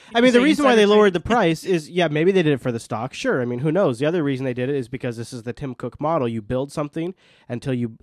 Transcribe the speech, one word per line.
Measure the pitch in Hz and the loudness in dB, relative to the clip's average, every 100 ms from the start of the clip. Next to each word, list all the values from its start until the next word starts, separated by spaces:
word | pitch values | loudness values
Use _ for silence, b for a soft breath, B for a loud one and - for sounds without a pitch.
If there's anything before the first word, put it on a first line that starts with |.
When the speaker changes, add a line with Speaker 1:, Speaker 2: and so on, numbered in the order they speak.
| B | B
Speaker 1:
I | 233 | 2
Speaker 2:
you | |
Speaker 1:
mean, | 254 | 4
the | 240 | 6
Speaker 2:
say | |
Speaker 1:
reason | 285 294 277 | 4 4 4
why | 226 | 4
they | |
Speaker 2:
insider | 208 208 | 6 6
Speaker 1:
lowered | 208 | 4
the | 175 | 2
Speaker 2:
trading? | - 233 | 0 2
<laughs> | |
Speaker 1:
price | 175 160 | 2 0
is, | - 175 151 | -2 -2 -2
yeah, | 175 165 | -2 0
maybe | 151 170 | 2 2
they | 190 | 2
did | 151 | 2
it | 139 | 0
for | 131 | -2
the | 113 | -6
stock. | - 110 120 | -6 -8 -6
Sure. | - 262 165 | -6 -2 -2
I | 123 | -2
mean, | 123 | -2
who | 156 | -2
knows? | 170 175 117 | 2 0 0
The | 147 | -2
other | 175 | 0
reason | 143 127 131 | -2 -2 -4
they | |
did | 123 127 | -4 -4
it | 143 | -4
is | 113 | -6
because | 127 123 113 | -8 -8 -8
this | 117 | -10
is | 123 | -10
the | 113 | -10
Tim | - 143 120 | -10 -10 -10
Cook | 123 - | -12 -6
model. | 147 165 120 | -4 -2 -2
You | 113 | -4
build | 104 127 139 | -6 -6 -4
something | - 147 160 170 190 b b b | -6 -8 -6 -8 -10 b b b
until | 123 135 | -10 -6
you, | 127 120 113 | -4 -4 -8